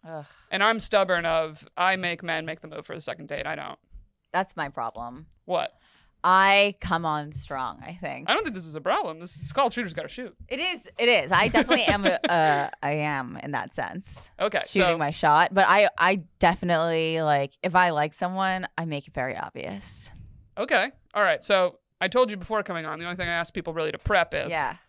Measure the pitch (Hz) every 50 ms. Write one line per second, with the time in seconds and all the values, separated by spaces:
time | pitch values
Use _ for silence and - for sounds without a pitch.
0 | _ 165 165 156 147 - - _ _ _ - 190 202 220 226 220 - - - 202
1 | 190 185 180 170 165 165 160 160 160 156 151 - - - _ - 180 185 190 185
2 | 185 175 170 170 180 170 160 160 160 160 160 - - 160 156 147 151 - 156 160
3 | 151 - - 165 147 135 143 - - 151 156 147 143 - - _ _ _ - -
4 | - _ _ _ _ _ - 180 190 - - 175 151 139 - 135 117 117 _ 110
5 | 120 120 123 143 160 _ _ _ _ - 180 - - - _ _ _ _ _ _
6 | _ _ _ _ - 180 185 190 196 196 196 202 202 202 196 _ - 175 180 165
7 | 170 156 151 151 147 147 147 - - - 143 131 131 113 76 - - - 170 175
8 | 180 143 139 123 151 180 247 370 440 302 214 185 165 160 151 156 135 185 247 294
9 | - 180 160 160 170 180 - - - - - 269 277 240 - 240 226 180 156 175
10 | 151 - - 247 254 202 - _ - _ 240 247 339 370 349 247 - - _ -
11 | 233 240 240 190 139 - 185 175 208 - 233 - 277 - 330 247 220 - 202 202
12 | 196 - 180 - - 294 175 170 160 156 147 143 143 - - _ - 143 147 156
13 | 151 151 147 135 127 120 - - - 147 143 120 - - - - 123 - - 185
14 | - - - - - - _ - 190 214 - 180 - - - - 185 180 165 165
15 | 151 165 156 - - 156 147 156 180 - 190 196 185 - 185 208 208 180 - -
16 | 156 185 196 190 156 _ _ _ - 170 175 - - 175 175 160 165 170 165 160
17 | 160 160 160 160 160 151 147 139 139 139 _ _ - 185 165 185 180 175 160 147
18 | 147 156 - - 185 180 185 190 190 190 185 185 185 - _ - 170 165 151 143
19 | - - _ - 127 131 - - - - _ - - - - 196 - - - -
20 | - - - - - - - - - _ _ - 220 - 311 196 196 277 _ _
21 | _ _ - 208 208 185 156 - - - 202 190 185 180 - _ _ _ _ _
22 | 180 190 - 247 254 214 208 196 175 - 220 214 196 - 180 165 160 156 156 160
23 | 170 175 180 180 180 170 170 165 170 - _ 170 156 170 156 165 156 156 143 -
24 | _ - 208 185 170 - 160 147 131 156 170 156 143 120 - - _